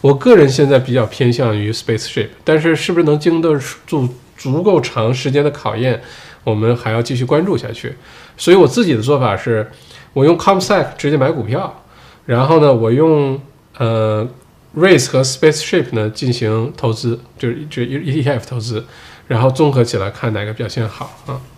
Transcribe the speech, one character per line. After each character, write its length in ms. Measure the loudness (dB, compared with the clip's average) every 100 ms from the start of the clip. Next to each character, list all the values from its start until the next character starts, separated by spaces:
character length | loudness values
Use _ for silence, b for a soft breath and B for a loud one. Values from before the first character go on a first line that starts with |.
我 100 | 4
个 240 | 4 6 6
人 100 | 6
现 220 | 4 4
在 100 | 2
比 140 | 2
较 140 | 0 -2
偏 260 | 0 0
向 240 | 2 0 -2
于 160 | -4
Spaceship， 560 | -6 -4 -4 -4 -6 -6 -6
但 160 | 0 2
是 160 | 2 -2
是 160 | 0
不 80 | 0
是 60 | 2
能 120 | 2
经 220 | 2 0
得 180 | 0 0 -4 -14 -6
住 200 | -2 -2 -6 -20 -12
足 260 | -4 0
够 160 | 2 2
长 360 | 0 -2 -2
时 160 | -2 0
间 120 | 0
的 80 | 0
考 240 | -2 -8
验， 280 | -2 -2 -2 B B B B
我 100 | -4
们 220 | 0 0 0
还 140 | -2
要 100 | -2
继 160 | -2 -4
续 80 |
关 180 | 0 0
注 140 | 0 -4
下 100 | -6
去。 240 | -12 -12 -14 B B B -6
所 160 | 4
以 40 | 6
我 100 | 6
自 160 | 2
己 100 | 0
的 60 | 0
做 180 | 0 0
法 160 | 0
是， 360 | -2 -2 -4 -4 B B B B
我 140 | 0 2
用 100 | 4
Comsec 480 | 2 0 2 0 -2 -4
直 120 | -2
接 60 | 0
买 140 | 0
股 140 | -2
票， 380 | -4 -6 -6 -12 _ b b b -2
然 200 | 0 4
后 140 | 4
呢， 120 | 6
我 200 | 4 2
用， 480 | 2 2 2 0 -4 -10 _ _ -6
呃， 480 | -2 0 0 -2 -4 -10 _ _ _ 0
Raise 320 | 4 4 2
和 140 | -2
Spaceship 640 | -2 2 2 2 -2 -2 -2
呢 180 | -4 -4
进 220 | -4 -4
行 400 | -2 -2 -2 -4 -4
投 160 | -4
资， 260 | -2 -4 -6 -10 -8
就 100 | -6
是， 180 | -6 -10
就 120 | -8
E 400 | -6 -6 -4 -2
T 60 | -2
F 160 | -2 -6
投 100 | -10
资， 260 | -6 -8 -8 B B B -4
然 140 | 0
后 100 | 0
综 220 | 2 2
合 100 | 2
起 140 | 0 -2
来 120 | -6
看 220 | -6 -6
哪 120 | -4
个 80 | -6
表 140 | -8 -8
现 200 | -6 -6
好 280 | -8 -18 -16 -12
啊。 140 | -12 -14